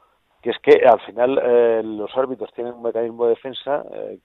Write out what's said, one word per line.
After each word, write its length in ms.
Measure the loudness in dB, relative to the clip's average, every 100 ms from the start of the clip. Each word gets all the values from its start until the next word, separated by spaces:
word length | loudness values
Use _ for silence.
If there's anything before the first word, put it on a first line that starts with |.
| _ _ _ _
que 100 | -8
es 80 | -2
que 260 | 4 6 6
al 160 | 4
final, 400 | 0 -2 -2 0
eh, 380 | 2 4 4 0
los 320 | -4 -8 -6 -4
árbitros 380 | -4 -6 -10
tienen 200 | -10 -12
un 100 | -8
mecanismo 420 | -6 -4 -6 -2 -2
de 60 |
defensa, 520 | -2 -6 -10 -6 -6 -6
eh, 280 | -12 -12 -14